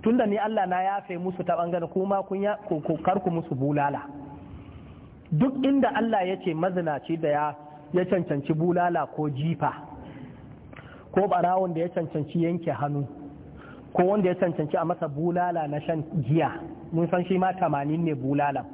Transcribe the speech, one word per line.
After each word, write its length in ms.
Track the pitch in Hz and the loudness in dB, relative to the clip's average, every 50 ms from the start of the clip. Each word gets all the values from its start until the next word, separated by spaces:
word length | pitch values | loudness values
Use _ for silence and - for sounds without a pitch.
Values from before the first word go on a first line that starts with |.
| - | 4
Tunda 220 | 220 233 254 233 | 4 4 4 4
ni 100 | 208 202 | 2 2
Allah 300 | 214 202 214 220 214 190 | 0 0 0 0 0 0
na 140 | 185 180 180 185 | 0 0 0 0
yafe 340 | 190 196 202 196 - 185 | 0 -2 -2 -4 -6 -8
musu 260 | 170 175 185 185 180 175 | -4 -4 -4 -4 -4 0
ta 120 | 175 170 | 0 0
bangaren 320 | 165 170 175 175 180 170 165 | 0 0 0 0 -2 -2 -2
kuma 320 | - 196 185 196 196 196 190 | -2 -2 0 2 0 0 0
kun 180 | 196 190 190 196 | -2 -2 -2 0
ya, 140 | 208 208 208 - | -2 -2 -2 -4
ku, 120 | - 175 165 | -4 -4 -2
ku, 160 | - - 165 147 | 0 -2 -2 2
kar 180 | - 180 190 202 190 | 2 2 2 2 0
ku 60 | 185 | 0
musu 240 | 170 165 165 - 143 | -2 -2 -2 -4 -2
bulala. 460 | 127 135 143 147 147 143 143 139 131 - - - - - - - - - - - - - - - - - - - - - - - - - - | 0 0 2 2 2 2 0 0 -2 -8 -10 -14 -14 -14 -14 -16 -16 -16 -16 -16 -16 -16 -16 -18 -18 -18 -18 -18 -18 -20 -20 -20 -20 -6 -2
Duk 320 | 165 151 226 277 254 - 262 | 2 4 4 4 4 2 2
inda 240 | 269 277 277 254 226 190 | 4 4 6 4 4 2
Allah 300 | 220 226 226 220 202 185 | 2 2 2 2 2 2
ya 80 | 185 190 185 - | 0 -2 -2 -2
ce 80 | 190 160 | -2 0
mazinaci 640 | 156 175 190 180 180 170 156 147 135 - - 165 165 | 2 0 0 2 0 0 0 -2 -2 -2 -4 -2 0
da 80 | 160 151 | 2 2
ya, 260 | 147 147 151 151 143 - - - - - - - - | 2 2 2 0 -2 -6 -14 -18 -18 -18 -12 -2 0
ya 120 | 180 180 | 0 2
cancanci 480 | 180 208 185 170 - 156 143 143 - 160 | 4 2 0 2 0 -2 -2 0 0 0
bulala 520 | 151 165 175 170 175 175 175 170 165 147 - - | 2 2 2 4 4 2 2 2 0 -2 -2 -4
ko 140 | - 151 147 | -4 -4 -2
jifa, 420 | 139 127 147 165 160 - 151 135 - - - - - - - - - - - - - - - - - - - - - - - - - - - - | -2 -2 -2 -2 -2 0 0 -2 -2 -4 -12 -14 -14 -16 -16 -16 -16 -16 -16 -16 -16 -18 -18 -18 -20 -18 -18 -18 -18 -18 -18 -18 -18 -20 -18 0
ko 100 | - 185 190 | 2 2 4
ɓarawon 460 | 202 180 180 170 175 185 190 190 180 170 | 4 4 4 4 4 4 4 2 2 0
da 80 | 160 | 0
ya 80 | 170 180 | -2 0
cancanci 500 | - 185 165 151 - 156 143 147 - 165 165 | 0 -2 -4 -2 -2 -2 -4 0 0 2 2
yanke 280 | 170 175 170 170 160 | 2 2 0 0 -2
hannu, 340 | 135 107 139 147 147 143 139 - - - - - - - - - - - - - - - - - - | -2 0 -2 -2 0 -2 -2 -4 -6 -12 -14 -14 -14 -16 -16 -16 -16 -16 -16 -16 -18 -18 -18 -4 2
ko 100 | - 180 | 4 4
wanda 260 | 185 202 214 185 185 | 6 6 4 4 4
ya 60 | 180 | 4
cancanci 400 | 180 196 175 160 - 156 147 - | 4 2 0 2 0 -2 0 2
a 60 | 180 165 | 0 2
masa 220 | 160 175 170 170 | 2 0 0 -2
bulala 600 | 156 139 143 160 175 175 175 175 180 175 170 156 | -4 -2 0 0 2 2 2 2 2 0 0 -2
na 120 | 147 147 147 | -2 -2 -4
shan 240 | 147 - 165 160 151 - - 170 127 | -2 0 -2 -2 -2 -2 -2 -2 2
giya, 260 | 110 147 165 151 127 - - - - - - - - | 4 4 4 4 2 0 -4 -10 -10 -12 -14 -12 -2
mun 160 | - 165 170 170 | 0 2 2 4
san 120 | 180 180 175 | 2 0 2
shi 120 | 180 190 | 2 2
ma 140 | 180 185 185 185 | 4 4 2 2
tamanin 500 | 185 180 160 147 143 143 147 156 165 170 | 2 0 2 2 0 0 0 0 0 2
ne 100 | 165 151 | 0 0
bulala 500 | 131 127 135 143 143 143 147 139 135 - - | 0 0 0 2 2 2 2 0 -2 -6 -8